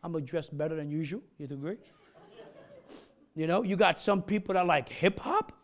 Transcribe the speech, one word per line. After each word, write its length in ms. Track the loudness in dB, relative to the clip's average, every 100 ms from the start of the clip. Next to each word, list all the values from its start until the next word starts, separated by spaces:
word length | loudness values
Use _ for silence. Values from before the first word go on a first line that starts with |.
I'm 100 | -4
gonna 120 | -6 -4
dress 240 | -6 -6
better 260 | -4 -4 -4
than 140 | -4
usual. 320 | -4 -4 -8 -12 -16
You 100 | -12
agree? 260 | -8 -8 -8 -14 _ -20 -20 -20 -20 -20 -20 -20 -20 -20 -20 -20 _ _ -4
You 120 | 0
know, 160 | 2
you 120 | 2 4
got 240 | 4 4
some 220 | 2 2
people 320 | 2 -2 2 2
that 100 | 4
like 240 | 2 2
hip 300 | 2 2 2
hop 320 | 0 0 0 -12